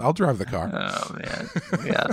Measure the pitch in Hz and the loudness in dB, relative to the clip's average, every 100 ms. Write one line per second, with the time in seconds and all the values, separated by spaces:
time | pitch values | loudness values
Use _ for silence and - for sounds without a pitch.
0 | 123 165 175 110 92 92 82 - - 50 | 2 4 4 4 0 0 0 0 -2 -2
1 | - - - - - 165 - 190 - - | -4 -6 -6 -6 -4 -6 -2 -4 0 2
2 | - | 2